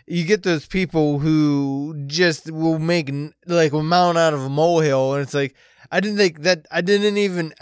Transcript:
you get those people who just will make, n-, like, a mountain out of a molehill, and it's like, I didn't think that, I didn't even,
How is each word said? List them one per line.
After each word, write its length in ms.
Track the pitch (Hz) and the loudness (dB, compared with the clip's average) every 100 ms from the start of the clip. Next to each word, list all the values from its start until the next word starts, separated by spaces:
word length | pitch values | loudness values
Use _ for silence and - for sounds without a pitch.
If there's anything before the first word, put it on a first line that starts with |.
| - | -6
you 180 | 175 | -4
get 180 | 165 208 | 0 0
those 240 | 185 160 - | 2 -2 -2
people 520 | 190 170 165 151 147 | -4 -2 0 0 0
who 720 | 156 156 147 143 139 139 147 151 139 | 0 2 2 0 -2 -4 -6 -10 -8
just 440 | 151 180 147 160 | 0 0 0 -6
will 280 | 160 160 160 | -4 -2 0
make, 300 | 165 175 135 | 0 -2 -2
n-, 240 | 139 151 - - | -6 -10 -14 -4
like, 260 | 170 160 | 2 2
a 100 | 151 | 2
mountain 380 | 156 175 175 170 | 0 2 4 4
out 120 | 165 | 2
of 80 | 147 | 0
a 80 | 131 | -2
molehill, 640 | 143 165 170 156 135 131 | 0 2 2 2 2 0
and 80 | 139 | -2
it's 100 | 139 | -4
like, 200 | 143 143 - _ _ - | -4 -4 -6 _ _ -6
I 100 | 180 | -4
didn't 180 | 202 208 | -2 2
think 220 | 190 160 | 0 0
that, 240 | 156 180 - | -2 -2 -4
I 120 | 165 | -4
didn't 340 | 180 202 208 202 | 0 2 2 0
even, 380 | 202 180 160 - | -2 -2 -6 -6